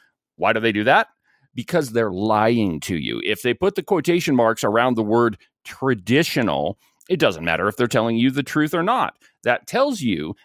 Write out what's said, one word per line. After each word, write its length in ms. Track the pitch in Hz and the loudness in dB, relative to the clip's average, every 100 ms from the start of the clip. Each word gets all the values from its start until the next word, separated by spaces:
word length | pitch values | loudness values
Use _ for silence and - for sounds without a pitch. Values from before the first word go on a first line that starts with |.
| _ _ _ _ | _ _ _ _
Why 160 | 92 | 0
do 80 | 110 | 2
they 120 | 113 | 0
do 120 | 104 | 0
that? 240 | 110 180 226 _ _ _ _ | 2 2 2 _ _ _ _
Because 360 | - 120 170 135 | -14 -4 -2 0
they're 220 | 113 110 | -2 -2
lying 680 | 92 107 107 110 120 101 78 | -2 0 2 4 2 0 -2
to 160 | - 85 | -4 -4
you. 240 | 58 58 | -4 -6
If 180 | - 107 | -4 -2
they 120 | 123 | -2
put 200 | - 190 | 0 0
the 80 | 196 | -2
quotation 540 | - 185 147 175 165 127 | -2 0 2 0 2 2
marks 260 | 113 113 | 2 2
around 320 | 113 110 127 | 0 2 2
the 80 | 113 | 2
word 360 | 107 117 120 104 _ _ | 2 2 2 0 _ _
traditional, 1120 | - - 135 117 90 131 170 151 107 71 76 104 _ _ - | -20 -6 -2 -2 0 2 2 0 0 0 -4 -6 _ _ -6
it 100 | 175 | 0
doesn't 260 | 139 82 | 0 0
matter 220 | 82 82 98 | -2 0 0
if 100 | 104 | 0
they're 120 | 120 | 0
telling 300 | 127 117 113 | 2 0 2
you 120 | 127 | 0
the 120 | 135 | 0
truth 320 | 135 156 151 | -4 -2 0
or 80 | 175 | -2
not. 340 | 175 247 170 - _ _ | -2 -2 -2 -6 _ _
That 240 | - - - | -2 -2 -2
tells 360 | 226 285 226 | -2 -2 -2
you 320 | 123 82 78 - | -2 -2 -4 -10